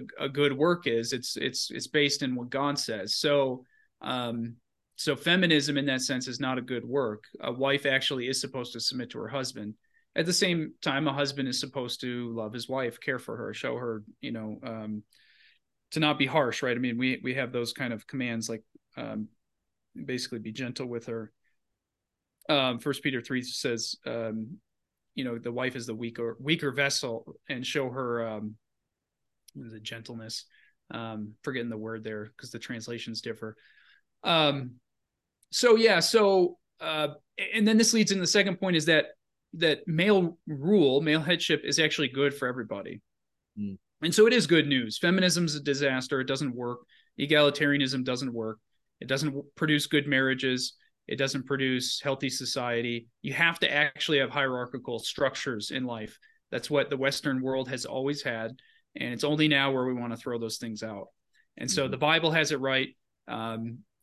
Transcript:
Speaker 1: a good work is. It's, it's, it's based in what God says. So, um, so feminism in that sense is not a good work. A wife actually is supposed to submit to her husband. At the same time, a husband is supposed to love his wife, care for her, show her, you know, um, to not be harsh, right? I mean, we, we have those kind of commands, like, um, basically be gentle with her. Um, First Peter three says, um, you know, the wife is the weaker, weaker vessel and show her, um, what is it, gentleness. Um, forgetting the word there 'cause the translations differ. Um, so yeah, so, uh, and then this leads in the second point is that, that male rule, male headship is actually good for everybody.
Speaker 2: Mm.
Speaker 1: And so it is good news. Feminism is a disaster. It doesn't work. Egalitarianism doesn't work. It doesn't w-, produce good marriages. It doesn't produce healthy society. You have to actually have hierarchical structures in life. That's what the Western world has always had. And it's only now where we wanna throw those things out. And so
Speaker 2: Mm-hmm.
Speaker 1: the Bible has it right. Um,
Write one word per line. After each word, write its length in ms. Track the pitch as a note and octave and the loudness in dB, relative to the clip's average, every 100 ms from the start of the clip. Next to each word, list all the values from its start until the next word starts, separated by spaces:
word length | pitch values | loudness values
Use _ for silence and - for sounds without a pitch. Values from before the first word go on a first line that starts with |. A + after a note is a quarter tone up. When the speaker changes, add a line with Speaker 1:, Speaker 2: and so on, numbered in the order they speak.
| - - | -2 -6
Speaker 1:
a 100 | C#3+ | -4
good 240 | C3+ D3 C3+ | 2 2 4
work 300 | E3 E3+ C3+ | 2 2 2
is. 240 | A#2 A#2 | 0 0
It's, 220 | B2+ - - | -4 -4 -4
it's, 320 | C3 B2+ - | -4 -4 -6
it's 160 | A2 - | -6 -2
based 360 | D3+ C#3+ - | 2 2 2
in 120 | C3+ B2+ | -2 -4
what 140 | A#2+ | -4
God 300 | C3+ C#3+ C#3 | -2 -2 -2
says. 360 | - G#2+ G2+ - | -4 -4 -4 0
So, 500 | D3 C#3+ C3+ B2+ - _ _ _ | 2 4 2 -2 -10 _ _ _
um, 540 | - B2+ A#2+ A#2 A#2 A#2 _ _ _ - | -6 -4 -4 -4 -6 -10 _ _ _ -6
so 200 | D#3 C3+ | -2 0
feminism 640 | E3+ F#3 F3 D3+ C#3 C#3+ | 2 4 6 4 2 0
in 80 | C#3 | 0
that 140 | C3 | -2
sense 260 | B2+ B2+ B2+ | -2 -4 -4
is 120 | A#2+ | -4
not 180 | C3 B2+ | -2 -2
a 40 | |
good 220 | - B2 A#2 | -4 -6 -2
work. 400 | C#3 A#2+ G#2 - - | -2 -2 -4 -12 -8
A 100 | B2+ | -6
wife 340 | B2+ C3+ C3+ C#3 | 0 2 2 2
actually 420 | C3 - C3 B2 | 0 0 -2 -2
is 120 | C3+ | -4
supposed 320 | C3 C3 B2 | -4 -6 -8
to 60 | A#2 | -6
submit 300 | - B2+ A#2 | -4 -4 -6
to 80 | - | -8
her 80 | G#2+ | -6
husband. 460 | C#3 B2+ A2+ G#2 - _ _ _ - | -6 -6 -8 -10 -12 _ _ _ -2
At 100 | E3+ | 0
the 80 | |
same 400 | F3 F#3 E3+ D3+ - | 2 2 2 -2 -4
time, 260 | - C3+ D3+ | -2 0 0
a 60 | |
husband 340 | C#3 C#3+ C#3 C3 | 0 -2 -2 -4
is 120 | B2+ | -4
supposed 420 | C3+ C3 A#2+ - | -6 -6 -6 -6
to 300 | B2+ A#2+ A#2+ | -6 -6 -6
love 200 | A2+ G#2+ | -6 -6
his 140 | A#2+ A2+ | -8 -6
wife, 300 | C3+ B2 - | -2 -4 -6
care 200 | - C3 | -10 -12
for 160 | A2+ A2+ | -10 -10
her, 160 | G#2+ | -10
show 220 | G#2 C3 B2 | -6 -6 -6
her, 260 | A#2+ A2 G#2+ - | -6 -8 -10 -14
you 100 | C3+ | -10
know, 280 | A2+ G#2+ G#2+ | -8 -10 -10
um, 400 | B2 A2+ G#2+ G#2+ - _ _ _ _ _ _ _ _ | -10 -10 -8 -8 -10 _ _ _ _ _ _ _ _
to 80 | D#3+ | 0
not 180 | D3+ C#3 | 2 2
be 80 | C3 | 2
harsh, 380 | D#3 B2+ - | 4 2 0
right? 120 | B2+ A#2+ | 0 0
I 40 | |
mean, 180 | B2+ A#2+ | 0 0
we, 220 | B2+ C3 | 0 0
we 100 | B2 C3 | -4 -4
have 160 | B2+ | -2
those 220 | B2+ A#2 | -2 -4
kind 180 | - B2+ | -4 -6
of 140 | A2 - | -6 -8
commands, 400 | C3+ B2 A2+ A2+ | -6 -4 -4 -4
like, 140 | A#2 - - _ - | -8 -12 -20 _ -12
um, 320 | A2+ G#2+ G#2+ _ _ _ _ _ _ - C#3 | -8 -8 -10 _ _ _ _ _ _ -14 -8
basically 340 | B2+ - A#2 | -6 -6 -8
be 120 | A2 | -10
gentle 360 | A2 B2 A#2+ B2+ | -8 -8 -8 -8
with 180 | A#2 A#2+ | -8 -8
her. 240 | A2+ A2 _ _ _ _ _ _ _ _ _ _ _ - | -8 -10 _ _ _ _ _ _ _ _ _ _ _ 0
Um, 320 | C#3+ C3 A#2 | 2 2 0
First 240 | D3 C3+ | -2 -2
Peter 180 | D3 B2+ | -2 -4
three 220 | A#2 B2+ | -2 -4
says, 520 | B2+ - C3 A#2 - - - | -4 -4 -2 -2 -6 -8 -8
um, 520 | A#2 A2+ A2 A2+ F3+ _ _ _ _ _ - | -6 -4 -6 -8 -12 _ _ _ _ _ -8
you 80 | |
know, 140 | B2+ A#2 | -6 -6
the 140 | A#2 | -6
wife 240 | A#2 B2+ B2+ | -4 -4 -4
is 100 | A#2+ | -8
the 100 | A2+ | -6
weaker, 420 | A#2 A#2 A#2 A2+ | -6 -6 -6 -4
weaker 320 | C3+ E3 C#3+ | -2 0 0
vessel 640 | B2 C#3 - B2+ A2+ - - - | 0 0 0 -4 -6 -10 -14 -10
and 180 | B2+ C3 | -8 -4
show 240 | D3 C3 | -2 -2
her, 380 | B2+ B2 A#2 A2+ | -4 -4 -2 -4
um, 280 | G#2+ G#2+ G#2+ _ _ _ _ _ _ _ _ _ | -6 -8 -10 _ _ _ _ _ _ _ _ _
what 140 | C#3+ A#2+ | -16 -14
is 60 | |
it, 100 | A2 | -12
gentleness. 640 | G#2+ A#2 A2+ A2+ A2 - - _ _ _ - | -12 -12 -12 -12 -10 -10 -12 _ _ _ -12
Um, 420 | A#2 A2+ A2 G#2 G#2+ | -10 -8 -8 -8 -10
forgetting 260 | D3 C3 A#2+ | -6 -4 -4
the 80 | A2 | -6
word 260 | A2 A2+ | -8 -8
there 280 | A2 G#2+ G#2+ - | -8 -8 -10 -14
'cause 120 | A#2+ | -14
the 80 | A2+ | -12
translations 640 | - A#2 A2 A#2 A#2 A2 | -10 -10 -8 -8 -8 -8
differ. 340 | A#2+ A2 A2 - _ _ _ _ _ _ | -8 -8 -10 -14 _ _ _ _ _ _
Um, 560 | - E3 D3+ C#3 B2+ A2+ _ _ _ _ _ _ _ | 0 4 4 0 -6 -14 _ _ _ _ _ _ _
so 240 | - A#3+ A3+ | 4 6 8
yeah, 240 | A3 F3+ | 8 6
so, 580 | - A3+ G3+ F#3+ F3 - _ - | 6 6 8 6 4 0 _ -10
uh, 300 | D#3+ D#3 D3 - _ - F#3+ | -4 0 -2 -4 _ -8 -2
and 140 | A3 G#3+ | 4 6
then 100 | A3 | 8
this 160 | A3+ | 8
leads 180 | A3+ G3+ | 6 4
in 80 | G3 | 2
the 60 | E3+ | 4
second 300 | G#3 G3 F3+ | 4 4 2
point 180 | F#3+ E3 | 2 4
is 100 | D3+ | 6
that, 220 | D#3 - - _ _ _ | 4 4 -4 _ _ _
that 340 | D#3+ E3 D3 - | 0 2 2 0
male 500 | D#3+ G3+ G3 E3+ - - | 2 4 6 4 -2 -10
rule, 540 | C#3 D#3+ G#3 C#3 C3+ | -4 4 6 6 6
male 200 | D#3 D#3 | 4 2
headship 400 | D3+ E3+ - D3+ | 2 0 2 0
is 160 | - D3 | 2 2
actually 280 | D#3 - C3+ | 4 2 -2
good 260 | C3+ C#3 | 2 0
for 140 | C#3 B2+ | 0 -4
everybody. 540 | B2+ A2 G2+ F#2+ - _ _ _ _ _ G#2 | -4 -6 -8 -8 -12 _ _ _ _ _ -8
Speaker 2:
Mm. 200 | G2+ F#2+ _ _ | -8 -8 _ _
Speaker 1:
And 120 | D#3+ E3 | 2 8
so 100 | A3+ | 8
it 80 | |
is 140 | B3 D3+ | 8 6
good 200 | E3 C#3+ | 6 6
news. 300 | C3 A2 - | 2 0 0
Feminism 480 | F3 F#3+ F3+ E3 E3 | 2 4 4 2 0
is 100 | D3 | 0
a 40 | |
disaster. 600 | C#3 C3+ C#3 C3 B2+ C3+ | -2 0 0 0 0 -2
It 60 | C3 | 0
doesn't 280 | C3+ C#3+ A#2+ | -2 -2 -4
work. 240 | A#2+ A#2+ _ _ _ - | -6 -8 _ _ _ -4
Egalitarianism 840 | C#3+ D3+ D3 D3 D3 C#3+ C3 C3+ | 4 6 6 6 2 4 2 0
doesn't 300 | B2+ B2 C3 | -2 -2 -4
work. 260 | A#2 A2 A2 _ _ _ - | -4 -6 -8 _ _ _ -12
It 60 | A#2 | -4
doesn't 220 | C3+ D3+ | -2 -2
w-, 160 | C#3 - - | -4 -8 -2
produce 320 | D#3 D3 - | 2 2 2
good 200 | D3+ C#3 | 2 2
marriages. 640 | C3+ C3 C3 C3 B2+ B2+ - _ _ - | 2 2 2 0 0 -2 -8 _ _ -6
It 100 | C3 | -2
doesn't 280 | C3+ C3+ C3 | -2 -2 -2
produce 520 | C3+ C3 B2+ B2 - | -2 0 0 -2 -4
healthy 280 | C#3+ C3+ C3+ | -4 -2 -4
society. 800 | - B2+ C3+ B2 A#2 A#2+ A#2 A#2 _ | -4 -4 -4 -2 -2 -2 -4 -8 _
You 100 | D3 | -4
have 260 | C3+ E3+ E3+ | 0 2 2
to 120 | D3+ | 0
actually 480 | C#3+ D3 - - C#3+ | 2 0 -2 0 2
have 100 | B2+ | 2
hierarchical 680 | C#3+ C3+ B2 B2 B2 B2+ A2+ | 0 0 -2 -6 -8 -6 -6
structures 720 | - - C3+ - C#3 A2 - | -6 0 0 0 -4 -4 -4
in 120 | C3+ B2+ | -6 -4
life. 320 | A2+ G#2+ - _ _ _ | -6 -10 -14 _ _ _
That's 180 | B2 - | -8 0
what 200 | C#3+ B2+ | 0 0
the 80 | C3+ | 0
Western 440 | C3+ C3+ C#3+ C3 | 0 0 -2 -2
world 260 | C3 C3 C3 | 0 -2 -2
has 160 | C3 - | -6 -6
always 360 | C3 C3+ C#3+ | -2 -2 -2
had. 300 | C3+ A2+ A2+ C3 _ _ _ - | -4 -4 -6 -8 _ _ _ -8
And 180 | B2 | -6
it's 100 | A#2+ | 0
only 240 | C#3+ D3+ D3+ | 2 4 6
now 240 | C#3 C#3 | 6 4
where 140 | C3 B2+ | 2 0
we 80 | |
wanna 240 | B2 A#2+ A2+ | -2 -4 -6
throw 200 | B2+ A#2+ | -6 -4
those 200 | A2+ - | -4 -6
things 260 | A#2 G#2+ | -8 -8
out. 240 | A2 G2+ - _ _ _ _ - | -8 -8 -12 _ _ _ _ -8
And 120 | A#2+ | -2
so 140 | - | 0
Speaker 2:
Mm-hmm. 80 | C3+ | 0
Speaker 1:
the 60 | C3 | 2
Bible 340 | D3 E3 D#3+ | 4 4 4
has 200 | D#3+ C#3+ | 2 2
it 80 | C#3+ | 0
right. 300 | C3+ C3 C3 - _ _ - | 0 0 -2 -8 _ _ -10
Um, 520 | A#2 A2+ A2+ A#2 A#2 - _ | -6 -6 -6 -8 -10 -16 _